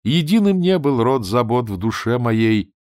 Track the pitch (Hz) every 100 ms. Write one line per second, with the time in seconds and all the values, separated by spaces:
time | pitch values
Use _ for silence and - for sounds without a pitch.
0 | 110 165 156 220 202 190 175 185 143 127
1 | 117 135 95 120 113 123 113 95 110 -
2 | 113 123 117 110 113 110 - _